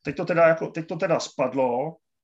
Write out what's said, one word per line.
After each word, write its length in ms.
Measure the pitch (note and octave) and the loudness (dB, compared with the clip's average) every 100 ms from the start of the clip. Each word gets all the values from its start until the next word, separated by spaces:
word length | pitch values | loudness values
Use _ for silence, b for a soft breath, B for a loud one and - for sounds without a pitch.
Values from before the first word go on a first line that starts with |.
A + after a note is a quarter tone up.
Teď 140 | - | -8
to 100 | E3 | -6
teda 220 | F3 E3 E3 | -2 4 6
jako, 200 | E3 E3 | 4 -2
teď 200 | E3+ D#3+ | -8 -8
to 80 | |
teda 240 | F3 F#3+ C#3+ | -4 0 0
spadlo, 720 | - - B2+ C3+ B2+ A#2+ C3 - _ _ | -2 -4 -2 0 0 0 -4 -10 _ _